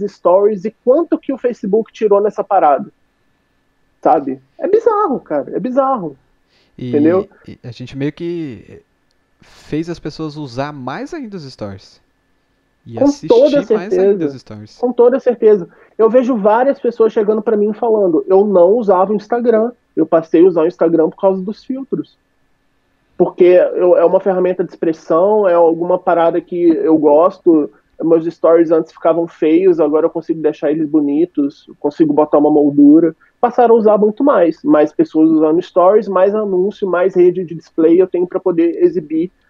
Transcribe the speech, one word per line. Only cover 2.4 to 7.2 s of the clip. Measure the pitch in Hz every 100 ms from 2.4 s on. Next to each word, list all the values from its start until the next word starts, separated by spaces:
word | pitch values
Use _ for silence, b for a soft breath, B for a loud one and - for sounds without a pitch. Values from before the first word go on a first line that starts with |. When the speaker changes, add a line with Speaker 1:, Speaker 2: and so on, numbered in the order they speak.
Speaker 1:
parada? | - 190 156 131 104 _ _ _ _ _ _ _ _ _ _ _
Sabe? | 143 156 135 131 _ -
É | 320
bizarro, | 427 466 415 392 226
cara, | - 151 - -
é |
bizarro. | 240 254 269 254 160 135 _ _ _ _ _ -
Speaker 2:
E, | 127
Speaker 1:
Entendeu? | 147 156 185